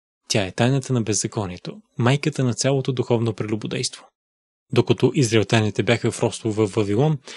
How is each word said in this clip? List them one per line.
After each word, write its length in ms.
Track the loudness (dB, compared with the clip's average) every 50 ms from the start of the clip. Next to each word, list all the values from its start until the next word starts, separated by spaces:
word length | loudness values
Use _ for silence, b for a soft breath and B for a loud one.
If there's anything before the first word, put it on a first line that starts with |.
| _ _ _ _ _ -2
Тя 180 | -2 0 0
е 60 | -2
тайната 420 | 0 0 2 2 2 0 -2 -2 -2
на 80 | -2
беззаконието, 800 | -2 -2 -2 -2 -4 -4 -4 -6 -6 -6 -8 -10 -12 -14 -16 -16 -20 _ _ 0
майката 460 | 2 2 2 2 0 -2 -2 0 -2
на 100 | -2 -2
цялото 400 | 0 0 0 0 0 0 -2 -2
духовно 400 | -4 -2 0 0 0 0 -2 -2
прелюбодейство. 760 | -4 -4 -4 -4 -4 -4 -6 -6 -4 -6 -6 -8 -10 -18 -20 _ _ _ _ _ _ _ _ _ _ _ _ 2
Докато 380 | 2 2 2 2 2 2 2 2
израелтяните 680 | 2 2 4 4 2 4 4 4 2 2 2 0 0 0
бяха 280 | 2 0 2 0 -2
в 120 | 0 0 0
робство 280 | -2 -2 -2 -4 -2
в 160 | 0 2 0 2
Вавилон, 500 | 2 0 0 0 2 2 2 2 2 -2 B B B